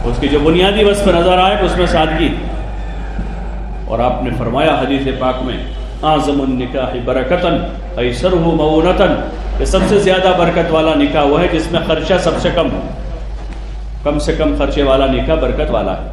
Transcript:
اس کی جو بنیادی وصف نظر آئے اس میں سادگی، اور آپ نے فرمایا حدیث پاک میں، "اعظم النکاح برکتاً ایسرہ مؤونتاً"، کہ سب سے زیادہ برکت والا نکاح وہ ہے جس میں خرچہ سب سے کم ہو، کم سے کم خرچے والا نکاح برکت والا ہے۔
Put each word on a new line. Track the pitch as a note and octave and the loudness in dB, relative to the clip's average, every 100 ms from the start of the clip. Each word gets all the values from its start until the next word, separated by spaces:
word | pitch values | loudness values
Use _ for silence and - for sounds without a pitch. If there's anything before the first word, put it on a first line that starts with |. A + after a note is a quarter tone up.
اس | A#2 A#2+ | -2 0
کی | C#3+ | 2
جو | C#3+ | 2
بنیادی | D3+ E3+ F#3+ G#3 | 4 4 4 4
وصف | G#3 G3+ G3 | 2 4 2
نظر | E3+ F3 F3+ | 4 4 4
آئے | F#3 G3 | 4 2
اس | F3+ F3 | 0 0
میں | E3+ | 2
سادگی، | E3 D#3 D#3 - - - - - - - - - - - - - - - - - | 2 2 2 0 -2 -6 -6 -8 -8 -8 -8 -8 -6 -6 -6 -8 -8 -8 -10 -6
اور | A2 | -2
آپ | B2 B2+ | 0 0
نے | B2+ A#2 | -4 -2
فرمایا | A#2 B2+ D#3 C3+ | -2 0 2 2
حدیث | C3+ C#3 C3+ B2+ | 0 0 -2 -2
پاک | C3 B2+ | -2 -2
میں، | B2+ G#2 - - - - | -4 -4 -6 -8 -8 -4
"اعظم | D3+ D3+ C3+ C#3+ | 0 2 2 0
النکاح | C3 B2+ B2 C#3+ B2 B2 A#2 | 0 -2 -2 -4 -4 -4 -2
برکتاً | C3 B2 F3 F3+ C#3+ - - - - | -2 0 0 0 0 -4 -8 -8 -2
ایسرہ | B2 A#2+ F3+ F3+ | -2 0 0 2
مؤونتاً"، | E3 D#3 D3+ D#3 E3+ F3+ F3+ D3 - - - - | 2 2 2 4 2 4 2 2 -4 -6 -4 -2
کہ | C3+ | 2
سب | F#3+ F#3+ | 2 4
سے | G#3 | 4
زیادہ | F#3 F#3 F#3 F3 | 4 4 4 4
برکت | E3+ E3+ E3 | 2 2 0
والا | D#3+ D#3 D3 | 2 2 2
نکاح | C#3+ D#3 | 2 2
وہ | C#3+ D3 | 2 2
ہے | F3 | 2
جس | D#3+ D#3 | 0 -2
میں | E3+ - | -2 0
خرچہ | D#3+ D3 F#3 | -2 0 0
سب | E3+ D#3+ | 2 0
سے | F3 E3+ | 0 0
کم | D3+ | 0
ہو، | - - - - - - - - - - - - - | -2 -6 -8 -8 -8 -8 -10 -10 -10 -10 -10 -10 -6
کم | C#3+ D3 | -2 -2
سے | D#3 | -2
کم | D3+ D#3 C#3+ | 0 0 0
خرچے | C3+ D3+ | -2 0
والا | C#3 C3 C3 | 2 4 4
نکاح | B2+ B2 D#3+ | 2 0 0
برکت | B2+ B2 D3+ | 0 -2 -2
والا | A2+ G2 | -2 -2
ہے۔ | F#2 - | -4 -8